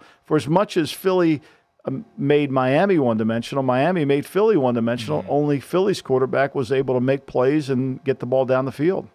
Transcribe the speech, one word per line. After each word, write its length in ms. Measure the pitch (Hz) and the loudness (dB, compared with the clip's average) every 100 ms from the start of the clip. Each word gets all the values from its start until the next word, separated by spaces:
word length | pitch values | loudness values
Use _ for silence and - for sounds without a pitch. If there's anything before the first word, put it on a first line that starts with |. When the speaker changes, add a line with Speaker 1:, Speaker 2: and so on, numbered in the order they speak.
| - _ | -18 _
Speaker 1:
For 120 | - 156 | -2 -2
as 100 | 123 | 2
much 280 | 180 208 180 | 0 0 -2
as 160 | 147 | -4
Philly, 500 | - 185 185 165 147 - _ _ _ | -2 0 2 2 0 -6 _ _ _
um, 200 | - 135 - - | -8 -8 -10 -4
made 340 | 139 147 143 | 2 2 2
Miami 480 | 131 127 147 196 170 | 0 2 2 2 2
one-dimensional, 640 | 123 110 113 117 - 139 | 2 2 0 -2 -4 -4
Miami 420 | 131 127 156 185 | 0 2 2 0
made 200 | 139 143 | 0 0
Philly 320 | 139 185 220 190 | 0 0 2 2
one-dimensional, 680 | 127 120 117 123 113 151 | 2 0 -2 -2 -4 -6
Speaker 2:
Mm-hmm. 80 | - | -2
Speaker 1:
only 300 | 143 147 143 | -2 0 -2
Philly's 400 | - 175 196 180 | -2 -2 0 -2
quarterback 540 | - 131 127 131 139 | 0 0 2 0 0
was 160 | 139 120 | -2 -2
able 220 | 135 135 | 0 0
to 60 | 127 | 0
make 260 | 127 139 - | 0 -2 -2
plays 420 | 131 127 156 139 | 0 2 0 0
and 340 | 127 131 131 | -2 -2 -6
get 160 | 135 127 | -4 -4
the 60 | 127 | 0
ball 180 | 131 | 0
down 200 | 127 131 | 2 0
the 80 | 131 | -2
field. 360 | 127 160 190 - | -2 -2 -2 -6